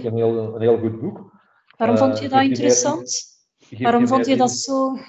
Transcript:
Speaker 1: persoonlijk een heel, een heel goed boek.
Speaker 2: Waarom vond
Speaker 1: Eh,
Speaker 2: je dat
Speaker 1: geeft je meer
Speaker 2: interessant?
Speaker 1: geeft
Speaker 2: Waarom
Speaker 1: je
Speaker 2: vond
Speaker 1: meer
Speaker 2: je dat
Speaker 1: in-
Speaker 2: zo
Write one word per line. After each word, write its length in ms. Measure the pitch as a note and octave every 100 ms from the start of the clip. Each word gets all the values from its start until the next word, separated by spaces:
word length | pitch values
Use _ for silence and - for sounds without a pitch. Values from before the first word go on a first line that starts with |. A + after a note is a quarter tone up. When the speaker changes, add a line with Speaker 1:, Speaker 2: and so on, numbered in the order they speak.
| A#2+
Speaker 1:
persoonlijk 260 | A2+ A2+ A2+
een 80 |
heel, 100 | G#2+
een 60 | A2
heel 180 | A2+ A2+
goed 220 | A2 A2
boek. 320 | D#3+ - - _ _ _ _ _
Speaker 2:
Waarom 200 | A3+ B3
vond 180 | C4+ -
Speaker 1:
Eh, 60 |
Speaker 2:
je 60 | C#4+
dat 100 | C4+
Speaker 1:
geeft 180 | C4+ A#3+
je 60 |
meer 20 |
Speaker 2:
interessant? 600 | A#3+ A#3+ C#4+ E4 - - - _ _ _ _
Speaker 1:
geeft 140 | G#2+
Speaker 2:
Waarom 180 | A#3+ A#3+
Speaker 1:
je 60 | A#3+
Speaker 2:
vond 140 | B3+
Speaker 1:
meer 100 | B3
Speaker 2:
je 60 | B3+
dat 120 | B3
Speaker 1:
in- 40 |
Speaker 2:
zo 420 | - - C4+ C4 C4